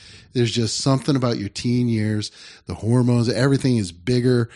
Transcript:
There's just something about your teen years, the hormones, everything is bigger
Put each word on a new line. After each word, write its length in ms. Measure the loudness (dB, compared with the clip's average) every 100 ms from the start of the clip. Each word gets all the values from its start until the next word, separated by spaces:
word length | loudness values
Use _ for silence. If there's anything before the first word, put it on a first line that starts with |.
| -20 -20 -8
There's 180 | -2 0
just 280 | 0 -2 -2
something 360 | 0 0 0
about 240 | 0 0 -2
your 100 | -6
teen 400 | -6 -2 0 0
years, 440 | 0 -2 -2 -6 -12 -20 -20 -14
the 80 |
hormones, 540 | -8 0 2 4 2 0
everything 480 | 0 2 2 2 0
is 160 | -2
bigger 580 | -6 -2 0 2 2 0